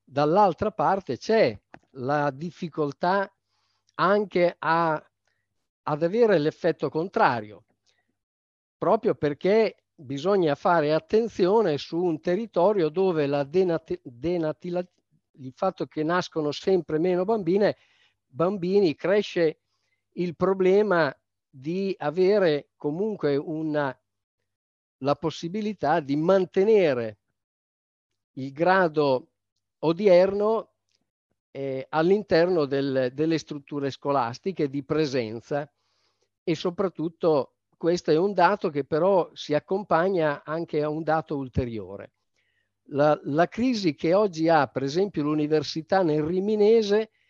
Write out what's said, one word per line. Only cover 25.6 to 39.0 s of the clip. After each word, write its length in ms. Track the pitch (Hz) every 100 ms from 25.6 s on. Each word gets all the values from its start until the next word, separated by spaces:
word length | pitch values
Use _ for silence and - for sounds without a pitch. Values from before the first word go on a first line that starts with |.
| 208 208 143 170
di 160 | 135 143
mantenere 1040 | 165 190 180 - 196 220 170 123 113 104 _ _ _ _ _ _ _ _ _ _ _
il 180 | - 135
grado 800 | 135 170 190 175 151 143 127 - _ _ _ _ -
odierno, 920 | 151 170 208 175 190 202 208 220 175 _ _ _ _ _ _ _ _
eh, 380 | 135 139 131 131
all'interno 760 | 151 165 202 208 165 175 180 143
del, 440 | 139 139 131 127
delle 240 | 135 160 160
strutture 500 | - 147 - 143 139
scolastiche 800 | - 143 143 117 120 196 175 147
di 140 | 139
presenza, 840 | 131 156 156 131 110 113 - 143 151 _ _ _ _ _ _ _
e 120 | - 160
soprattutto 1040 | 190 175 196 - 160 - 175 151 120 _ _ -
questo 320 | 165 175 -
è 80 | 151
un 160 | 196
dato 360 | 190 175 202 185
che 140 | 147
però 460 | 135 156